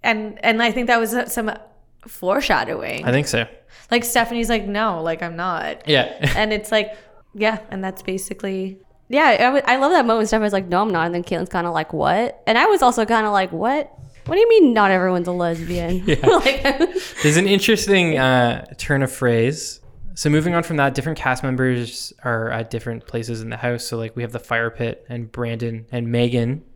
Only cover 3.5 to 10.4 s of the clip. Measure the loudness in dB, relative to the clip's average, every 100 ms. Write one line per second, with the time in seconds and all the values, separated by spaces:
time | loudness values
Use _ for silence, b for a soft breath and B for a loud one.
3.5 | -10 _ b b -2 0 0 0 -2 -2
4.5 | -2 -2 -2 -2 -2 -4 -4 -6 -6 -4
5.5 | -4 -6 -8 2 2 2 -2 -2 0 -2
6.5 | -4 -2 -2 -2 B B B _ -2 -2
7.5 | -2 -10 -8 -8 -8 -8 -8 -8 -8 -6
8.5 | -6 -8 -10 _ _ _ 2 4 4 4
9.5 | 2 2 2 4 4 4 2 2 0